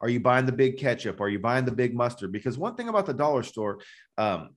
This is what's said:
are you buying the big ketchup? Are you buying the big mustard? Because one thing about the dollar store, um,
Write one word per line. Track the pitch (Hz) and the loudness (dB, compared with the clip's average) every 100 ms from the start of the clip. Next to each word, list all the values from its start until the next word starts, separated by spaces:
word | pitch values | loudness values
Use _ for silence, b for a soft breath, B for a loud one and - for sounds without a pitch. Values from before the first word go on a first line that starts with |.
are | 117 | -2
you | 120 | 2
buying | 127 127 131 | 4 4 4
the | |
big | 127 131 131 | 4 2 2
ketchup? | 139 117 107 92 | 0 0 -4 -2
Are | 101 | -2
you | 101 | 0
buying | 113 131 | 0 0
the | 127 | 0
big | 113 123 117 | 0 0 2
mustard? | 120 127 95 | -2 -2 -8
Because | 101 131 127 | -6 -4 -4
one | 208 240 | -4 -6
thing | 233 | -2
about | 214 185 | 0 0
the | |
dollar | 123 151 135 | 0 2 0
store, | - - 104 98 B B B - | -2 -4 -4 -6 B B B -2
um, | 107 87 - | 0 -2 -6